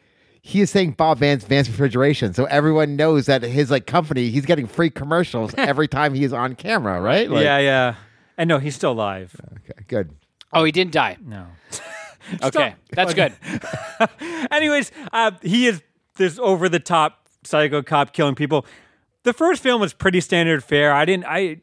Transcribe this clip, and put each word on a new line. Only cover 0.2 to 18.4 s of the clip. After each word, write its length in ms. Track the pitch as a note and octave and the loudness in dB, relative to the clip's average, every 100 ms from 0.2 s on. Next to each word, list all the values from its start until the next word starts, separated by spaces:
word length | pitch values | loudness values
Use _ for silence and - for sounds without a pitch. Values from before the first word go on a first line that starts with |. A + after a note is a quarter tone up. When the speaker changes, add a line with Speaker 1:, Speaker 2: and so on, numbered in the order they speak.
| _ _ | _ _
Speaker 1:
he 220 | - G3 | -4 0
is 80 | G3 | 2
saying, 220 | G3 F3 | 2 0
"Bob 260 | A#2+ D#3+ C3+ | 2 2 4
Vance, 260 | C#3+ C#3 | 2 0
Vance 240 | - C#3 A#2+ | 2 0 0
Refrigeration." 640 | G#2 C#3 B2 C#3 D3 G#2+ | 0 0 2 2 2 -2
So 140 | F2 C3+ | -2 0
everyone 500 | D3 D#3 D#3 D3+ C#3+ | 2 2 2 0 2
knows 300 | D#3 D3+ C3 | 2 2 2
that 160 | C3 | 0
his, 280 | A#2+ C3+ C3 | 0 0 2
like, 160 | C#3 - | 0 0
company, 440 | E3 D#3 C3 A#2+ | -2 0 -2 0
he's 160 | C3 C#3 | 0 0
getting 200 | D#3 A#2 | 0 0
free 220 | - E3 | -2 -2
commercials 640 | - C#3+ E3+ E3+ A#2+ G#2+ | -2 -2 0 0 -4 -4
Speaker 2:
<laughs> 40 | - | -2
Speaker 1:
every 300 | B3 C#3 D#3 | 0 0 0
time 260 | C3+ D3 | 0 0
he 100 | C3+ | 0
is 80 | C#3 | -2
on 220 | A#2+ B2+ | -2 -4
camera, 480 | B2+ G3 A3 G#2+ F2+ | -6 -4 -2 -2 -2
right? 260 | G2+ F3+ A#3 | 0 0 0
Like 140 | - | 2
Speaker 3:
Yeah, 140 | D3 C#3 | 2 2
yeah. 360 | C#3 C3 B2 A2+ - _ _ - | 2 2 0 -4 -14 _ _ -4
And 100 | E3 | 0
no, 100 | C#3+ | 0
he's 160 | C#3+ - | -2 -4
still 160 | D#3+ | -2
alive. 420 | A2+ G#2 F#2+ F#2 - - - | -2 -4 -6 -12 -20 -20 -20
Speaker 1:
Okay, 260 | - - - | -20 -18 -6
good. 220 | A2 E2 - _ _ - | -6 -6 -10 _ _ -4
Speaker 2:
Oh, 100 | E3 | 0
he 80 | D#3+ | 2
didn't 200 | E3 F#3 | 0 0
die. 260 | D3+ A2+ - | 0 0 -4
Speaker 3:
No. 240 | D3 G2+ F2 E2+ - | -16 -16 -18 -20 -18
<laughs> 60 | - - - - - - - | -16 -16 -18 -20 -20 -12 -4
Speaker 2:
Okay, 80 | - | -2
Speaker 3:
Stop. 240 | D#4 B3 - - | 0 -2 -4 -8
Speaker 2:
that's 220 | - F3+ | -2 0
good. 180 | F3 D3+ - - - - | 2 0 -2 -10 -10 -8
Speaker 3:
<laughs> 800 | - - - - - E4 E4 C4+ | -12 -8 -2 -2 -4 -10 -8 -4
Anyways, 420 | D4 D4+ D4 A3 - A#3 | 0 0 0 -4 -10 -6
uh, 200 | A3+ A3 F3+ | -2 -2 -2
he 240 | F3 A#3 B3 | -2 2 2
is 160 | F3 _ _ _ - | 0 _ _ _ -2
this 220 | F#3 F3 | -2 0
over-the-top 880 | A3+ F3+ F3+ E3 - E3+ - _ _ _ | 0 2 0 -2 0 2 2 _ _ _
psycho 380 | - D#3 D3+ D3 | -4 0 0 -2
cop 300 | B2+ D3+ C3+ | 0 0 0
killing 220 | - C#3+ | 0 0
people. 320 | C3 | 0